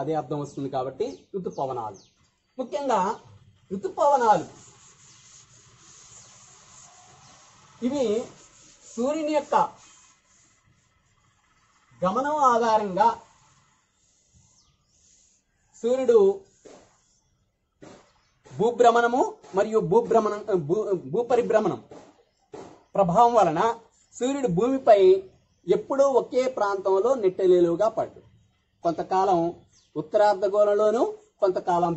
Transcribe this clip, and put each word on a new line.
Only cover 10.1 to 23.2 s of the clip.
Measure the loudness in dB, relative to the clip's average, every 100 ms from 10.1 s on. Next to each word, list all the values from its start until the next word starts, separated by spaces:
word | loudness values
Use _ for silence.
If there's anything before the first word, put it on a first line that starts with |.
| _ _ _ _ _ _ _ _ _ _ _ _ _ _ _ _ _ _ _
గమనం | -4 -2 -4 0 2
ఆధారంగా | 2 2 0 0 0 0 0 -10 _ _ _ _ _ _ _ _ _ _ _ _ _ _ _ _ _ _ _ _ _ _ _ _ -8
సూర్యుడు | -4 -2 4 6 4 2 -10 _ -20 -20 _ _ _ _ _ _ _ _ _ _ -20 -20 _ _ _ _ _
భూభ్రమణము | -4 -2 4 4 6 2 0 -2 -4 -8 -4
మరియు | 0 -2 2
భూభ్రమణం, | 0 2 0 0 -4 -4 -4 -2
భూ-, | -4 -2 -6 -4
భూపరిభ్రమణం | -6 -2 -2 2 0 0 -4 -12 -20 -20 _ _ _ _ -20 -20 -20 _ -2
ప్రభావం | 0 4